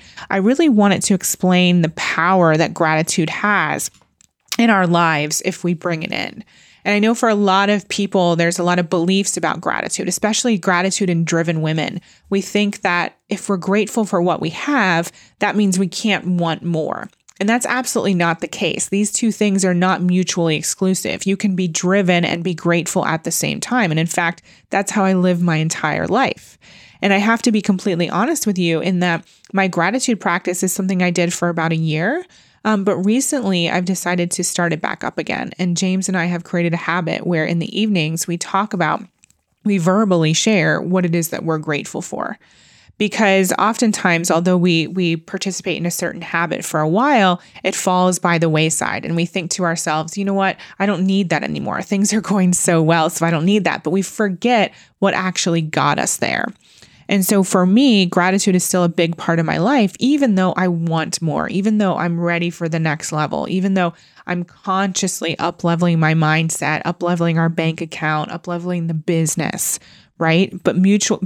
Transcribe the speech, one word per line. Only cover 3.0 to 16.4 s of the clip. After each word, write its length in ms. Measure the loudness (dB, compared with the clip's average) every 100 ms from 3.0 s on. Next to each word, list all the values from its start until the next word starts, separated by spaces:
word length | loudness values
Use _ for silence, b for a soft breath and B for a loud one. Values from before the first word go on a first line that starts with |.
| 0 0 -2
has 600 | -2 0 0 0 -4 -8 _ _ _ _ _ -8 0
in 100 | 4
our 180 | 4 4
lives 540 | 4 2 2 -2 -4 -4
if 180 | -4
we 80 | -4
bring 300 | -2 -4 -4
it 100 | -6
in. 320 | -6 -8 -12 -20 b b b
And 80 | -2
I 60 | 2
know 160 | 2
for 160 | 2 2
a 40 |
lot 360 | 2 4 4 2
of 180 | 0 -2
people, 480 | -4 0 2 2 2
there's 220 | 0 0
a 40 |
lot 160 | 0 0
of 120 | 0
beliefs 480 | 0 2 0 0 -2
about 240 | -2 -2
gratitude, 460 | -4 -4 -4 -4 -4
especially 500 | -2 -2 0 0 0
gratitude 500 | 2 0 0 0 0
and 180 | 0 2
driven 360 | 0 0 -2
women. 400 | -2 -2 -4 -8 b b b
We 140 | -4
think 400 | -2 0 0 -2
that 340 | -2 0 -2 _ -10
if 180 | -8 -4
we're 80 | -4
grateful 480 | 0 0 0 -2
for 160 | 0 0
what 220 | 0 0
we 80 | -4
have, 600 | -4 -2 0 2 0 -2 b b b
that 180 | -2 2
means 220 | 2 2
we 100 | -2
can't 380 | -2 -2 -2 0
want 360 | 0